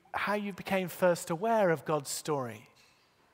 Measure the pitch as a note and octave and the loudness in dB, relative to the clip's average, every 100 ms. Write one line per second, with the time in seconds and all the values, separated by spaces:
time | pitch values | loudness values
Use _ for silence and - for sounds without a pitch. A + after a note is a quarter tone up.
0 | - - - G#3 G3+ F#3 - F#3+ F3+ - | -10 -4 -2 -2 -2 -8 -2 -2 -2 2
1 | F3+ E3+ - E3 A3 A3+ F#3+ D#3 - D3+ | 4 4 0 -2 2 4 4 2 0 -2
2 | C3+ - - C#3+ B2 A2 - _ _ _ | -2 -8 -2 -2 -4 -10 -18 _ _ _
3 | _ _ _ | _ _ _